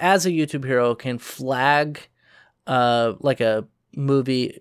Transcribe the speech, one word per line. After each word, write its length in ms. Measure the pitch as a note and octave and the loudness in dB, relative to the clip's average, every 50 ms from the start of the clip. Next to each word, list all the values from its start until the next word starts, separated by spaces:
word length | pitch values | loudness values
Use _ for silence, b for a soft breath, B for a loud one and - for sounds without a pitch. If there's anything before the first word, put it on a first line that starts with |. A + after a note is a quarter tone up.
as 260 | - F3+ G3 F#3+ E3 | 0 2 2 2 2
a 40 | F#3 | 0
YouTube 340 | E3+ D#3+ D3+ D3 - C#3 C3+ | 0 0 -2 -2 -4 -8 -4
hero, 320 | C3 C3 B2 A#2+ A#2+ A#2 | 0 0 2 2 2 0
can 200 | - - B2+ B2 A#2 | -2 -4 -8 -8 -8
flag, 840 | - - - - C3 C3 C3+ B2 C3 C#3+ D3 D3 D3+ D3+ D3 - - _ b b b b b b b b b b - | -10 -14 -14 -10 -6 -4 -2 2 4 4 4 4 2 -2 -6 -12 -18 _ b b b b b b b b b b -8
uh, 460 | - C3 B2+ B2 A#2+ A#2+ A#2+ A#2 A2+ G2 - | -2 0 2 2 2 2 2 0 0 -2 -2
like, 200 | - C#3 B2+ - | -2 -2 -2 0
a 260 | A#2 A2 G#2+ A2 A2 - _ _ _ _ - | 0 0 0 0 -4 -8 _ _ _ _ -10
movie 640 | C#3+ C#3 C#3 C#3 C#3 B2 C3+ C3 B2+ B2 - - - | -6 -2 0 0 0 0 0 -2 -2 -2 -4 -6 -10